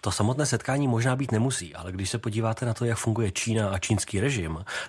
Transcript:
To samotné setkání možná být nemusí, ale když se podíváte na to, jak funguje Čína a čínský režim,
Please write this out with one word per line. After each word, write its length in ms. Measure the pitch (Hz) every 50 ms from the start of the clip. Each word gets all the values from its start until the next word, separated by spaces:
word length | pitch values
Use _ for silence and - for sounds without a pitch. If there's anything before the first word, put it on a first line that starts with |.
| -
To 80 | 101
samotné 340 | 98 - 107 107 131 135 151
setkání 420 | - - 113 - - 131 139 143 135
možná 280 | 117 113 117 131 127
být 160 | 127 139 123
nemusí, 440 | 113 107 117 135 127 - 90 82 -
ale 160 | - 85 92
když 180 | 90 92 98 92
se 80 | - 117
podíváte 480 | - 117 104 113 110 113 113 - -
na 80 | 120 113
to, 120 | - 120
jak 120 | 117 113 113
funguje 340 | - 117 110 110 117 98
Čína 380 | 92 - - 113 110 110 107 98
a 80 | 95 95
čínský 400 | - - 110 95 - - - 95
režim, 460 | 104 143 139 113 85 80 80 80 98 - - - -